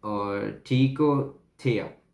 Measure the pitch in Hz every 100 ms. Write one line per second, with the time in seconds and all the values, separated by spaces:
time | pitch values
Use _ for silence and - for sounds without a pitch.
0 | 107 104 101 101 104 104 - 131 135 135
1 | 151 139 - - _ _ 131 110 85 -
2 | _